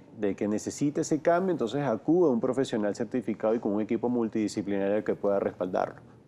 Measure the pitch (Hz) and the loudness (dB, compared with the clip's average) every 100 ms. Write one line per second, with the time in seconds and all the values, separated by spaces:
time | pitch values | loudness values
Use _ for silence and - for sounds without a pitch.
0 | - 117 104 92 104 107 - - 143 147 | -20 -4 -2 0 -2 -2 -4 -2 -2 0
1 | 151 151 - 170 190 156 117 131 143 110 | -2 0 2 2 2 0 -2 -2 0 0
2 | - 170 165 120 127 123 131 117 104 98 | 2 4 4 4 0 0 0 0 0 -2
3 | 110 127 110 104 110 117 113 101 107 113 | -4 -4 -4 -2 0 0 0 0 0 -2
4 | 120 120 113 110 104 - 98 101 98 104 | 0 0 0 0 -2 -2 -2 0 0 0
5 | 104 95 101 98 101 - 92 98 - - | 0 0 0 2 0 -2 -4 -2 -4 -6
6 | - - | -20 -20